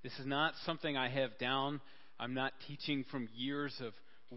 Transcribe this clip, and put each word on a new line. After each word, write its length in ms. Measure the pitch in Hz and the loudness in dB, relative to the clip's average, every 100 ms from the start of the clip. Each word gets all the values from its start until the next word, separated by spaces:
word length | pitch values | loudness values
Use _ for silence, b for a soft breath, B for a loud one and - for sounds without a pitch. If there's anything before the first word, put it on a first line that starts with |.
This 140 | 131 135 | -8 -4
is 60 | 135 | 0
not 280 | 139 160 - | 4 4 2
something 380 | - 160 160 143 | -2 0 2 2
I 140 | 127 | 4
have 280 | 135 131 107 | 4 2 2
down. 420 | 123 135 139 147 B B B B | 2 4 4 0 B B B B
I'm 160 | 117 131 | -2 2
not 180 | 135 - - | 2 0 -8
teaching 360 | 143 - 143 127 | -4 0 0 2
from 240 | 139 113 | -2 -2
years 480 | 110 131 143 143 - | -2 0 0 0 -2
of 120 | 120 107 b b b | -6 -6 b b b